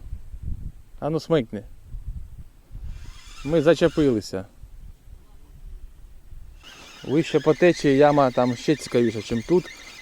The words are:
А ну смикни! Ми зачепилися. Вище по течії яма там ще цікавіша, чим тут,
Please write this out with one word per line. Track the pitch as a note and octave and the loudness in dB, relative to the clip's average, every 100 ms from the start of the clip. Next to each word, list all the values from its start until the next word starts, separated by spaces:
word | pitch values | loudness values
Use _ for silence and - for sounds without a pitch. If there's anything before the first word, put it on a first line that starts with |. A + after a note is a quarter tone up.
| - - - - - - - - - - | -10 -12 -12 -12 -8 -8 -8 -12 -20 -8
А | C#3 | -4
ну | D#3+ | -4
смикни! | - D#3+ A2+ G#2 - - - - - - - - - - - - - - - - - - C#3 | 0 0 0 -8 -12 -18 -14 -12 -10 -10 -10 -14 -18 -20 -18 -14 -12 -12 -14 -16 -18 -12 0
Ми | E3 | 2
зачепилися. | D3 D#3+ E3 E3 C#3+ A2 - F#2 F#2+ - - - - - - - - - - - - - - - - - - - - - - - - - | 4 4 4 4 2 2 -2 -8 -10 -18 -20 -18 -18 -20 -20 -20 -20 -20 -20 -20 -18 -16 -16 -20 -20 -20 -18 -18 -16 -20 -20 -20 -20 -16
Вище | - C#3+ - D3+ | -2 0 2 2
по | D#3 | 2
течії | D3+ F3 D#3+ D3 C3+ | 4 4 4 4 6
яма | D3 D3 C3 | 6 6 4
там | B2+ B2 A#2+ | 4 0 0
ще | - D3 | 0 0
цікавіша, | - B2 A#2 A2 | 2 2 2 0
чим | - A#2 | -4 -4
тут, | - F3 - - - - | 2 0 0 -16 -20 -20